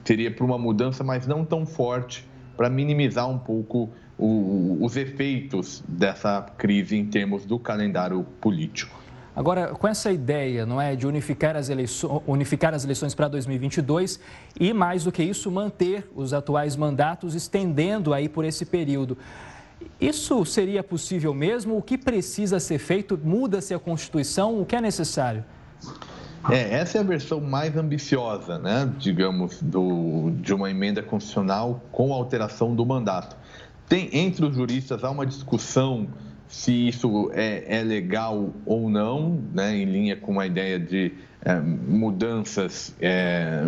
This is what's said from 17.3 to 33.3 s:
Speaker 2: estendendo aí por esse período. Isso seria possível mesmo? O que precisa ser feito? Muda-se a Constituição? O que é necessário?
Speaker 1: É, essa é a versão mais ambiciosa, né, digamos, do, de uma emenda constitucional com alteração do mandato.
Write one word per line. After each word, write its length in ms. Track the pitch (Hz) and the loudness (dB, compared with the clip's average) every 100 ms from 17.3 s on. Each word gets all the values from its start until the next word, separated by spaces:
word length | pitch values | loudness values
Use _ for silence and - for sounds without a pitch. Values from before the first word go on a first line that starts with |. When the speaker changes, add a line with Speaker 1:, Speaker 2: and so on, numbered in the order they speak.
| 160 | -6
Speaker 2:
estendendo 760 | - 202 185 143 170 214 156 | 0 0 2 2 2 2 2
aí 160 | 139 151 | 2 0
por 160 | 160 | -2
esse 220 | 160 156 175 | -2 -2 -2
período. 500 | 175 147 139 127 127 - - - - - - - - | 0 2 0 0 -4 -10 -18 -18 -20 -20 -20 -16 -2
Isso 440 | - 302 - 254 165 | 0 0 0 2 2
seria 360 | - 190 202 | 2 2 0
possível 520 | 185 170 - 185 151 | -2 -4 -2 -2 0
mesmo? 440 | 139 160 240 208 214 | 0 0 0 0 -2
O 40 | |
que 160 | - 262 | 0 -2
precisa 600 | - 220 180 - 208 185 | 0 0 0 -2 0 0
ser 180 | - 156 | 0 -2
feito? 400 | - 185 202 185 | 2 0 0 -2
Muda-se 520 | 156 202 262 190 - | 2 2 2 0 -2
a 60 | 175 | -4
Constituição? 800 | 175 160 - 160 139 - 208 226 | -2 -4 -2 -2 0 2 2 2
O 60 | 175 | 0
que 100 | 240 | 0
é 60 | |
necessário? 640 | 226 - 156 - 127 110 110 - - - - - - - - - - | 0 0 -2 0 0 -2 -6 -14 -20 -20 -18 -16 -16 -16 -16 -6 2
Speaker 1:
É, 240 | 127 107 | 4 4
essa 240 | 127 175 220 | 2 2 2
é 40 | |
a 20 | |
versão 360 | 202 165 - 156 | 2 0 0 -2
mais 360 | 143 135 156 156 | 0 0 0 0
ambiciosa, 840 | 156 143 - 131 117 101 - 85 | 0 0 2 0 2 -4 -4 -4
né, 320 | 90 117 135 - | 0 2 2 0
digamos, 640 | 101 87 95 92 90 - | 0 2 2 2 -2 -2
do, 680 | - 92 92 87 82 80 82 87 | 0 2 2 2 2 2 0 0
de 160 | 90 | 0
uma 180 | 98 98 | 0 0
emenda 320 | 95 101 104 | 0 0 0
constitucional 800 | - 104 - - 95 98 120 123 - | -2 -4 -2 -2 2 2 0 -4 -6
com 220 | - 131 | 0 0
alteração 600 | 135 123 120 107 - 117 | 0 -2 -2 -2 0 0
do 120 | 117 120 | 2 2
mandato. 500 | 131 104 92 - | 2 0 -2 -4